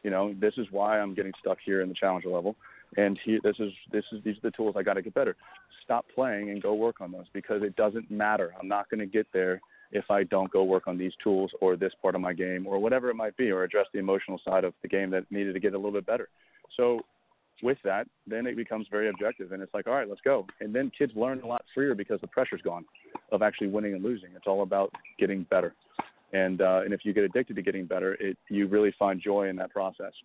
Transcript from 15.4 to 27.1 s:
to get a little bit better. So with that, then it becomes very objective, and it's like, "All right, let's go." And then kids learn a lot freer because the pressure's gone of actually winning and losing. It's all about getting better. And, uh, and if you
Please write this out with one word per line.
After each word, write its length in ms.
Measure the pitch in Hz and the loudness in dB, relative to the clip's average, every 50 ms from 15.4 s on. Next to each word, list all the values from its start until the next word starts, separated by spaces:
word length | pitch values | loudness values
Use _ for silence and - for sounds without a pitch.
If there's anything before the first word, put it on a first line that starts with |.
| 101 98 | -2 -2
to 80 | 90 92 | -2 0
get 140 | 92 101 95 | 0 0 0
a 20 | |
little 160 | 98 98 104 | 0 -4 -2
bit 120 | 101 101 90 | -2 -2 -2
better. 240 | - 113 120 - - _ _ _ _ _ - - _ - | -2 -2 -2 -4 -8 _ _ _ _ _ -20 -20 _ -2
So 240 | - 123 120 120 113 - _ _ _ _ _ _ _ _ _ _ - | 0 2 2 2 0 -4 _ _ _ _ _ _ _ _ _ _ -4
with 160 | - 123 135 - - | -2 -2 -2 0 -2
that, 240 | 98 95 104 117 - _ _ _ | -2 -2 -2 -4 -8 _ _ _
then 200 | 98 110 113 123 | -8 -6 -4 -4
it 100 | 127 110 | -4 -4
becomes 320 | 110 117 - 113 107 107 - | -6 -6 -4 -6 -6 -6 -4
very 180 | 104 104 107 107 | -2 0 0 0
objective, 440 | 98 90 101 113 127 - 95 87 | -2 0 -2 -2 -2 -4 -10 -10
and 100 | 95 95 | -8 -10
it's 100 | 95 - | -10 -6
like, 140 | - 104 95 | -8 -6 -4
"All 80 | 113 123 | -2 -2
right, 140 | 139 123 101 | -2 -2 -4
let's 120 | 101 - | -8 -2
go." 240 | - 131 139 120 92 - - _ | 2 2 2 2 0 -6 -12 _
And 140 | 104 104 107 | -8 -4 -2
then 160 | 127 135 131 | -2 -2 -2
kids 220 | - - 147 127 110 | 0 -2 -2 -2 0
learn 260 | 107 117 131 135 127 | -2 -2 -2 -2 -4
a 60 | 123 | -6
lot 180 | 117 120 120 - _ | -4 -6 -6 -6 _
freer 220 | - 131 139 143 120 | -2 -2 0 0 0
because 260 | 101 98 - 110 95 | -2 -2 -4 -4 -4
the 60 | - | -4
pressure's 360 | 92 - - 131 - - 85 | -4 -2 -2 0 0 -2 -4
gone 220 | - 92 85 87 82 _ _ - _ - - - _ _ | -4 -4 -6 -6 -10 _ _ -20 _ -16 -16 -16 _ _
of 100 | 107 98 | 2 4
actually 260 | 107 107 98 - 110 98 | 4 2 2 0 -2 0
winning 260 | 98 107 107 101 98 | 0 0 -2 -2 -4
and 100 | 92 95 | -2 -2
losing. 260 | 117 123 101 92 87 90 | -4 -4 -4 -8 -16 -20
It's 100 | 92 - | -6 -2
all 160 | 101 98 98 | 0 2 2
about 300 | 101 92 98 98 98 98 - - _ - - - | 2 2 2 2 2 0 -2 -10 _ -18 -2 0
getting 260 | 104 90 98 98 87 | 0 2 2 -2 0
better. 300 | _ 98 92 90 85 - _ _ _ _ - - - _ _ _ _ | _ 2 2 2 2 -4 _ _ _ _ -10 -10 -10 _ _ _ _
And, 280 | - 95 95 92 92 90 | 0 2 2 2 2 2
uh, 220 | 95 92 92 95 98 | 4 4 4 4 2
and 80 | 101 | 0
if 120 | 101 95 - | -4 -2 -2
you 80 | 107 | 0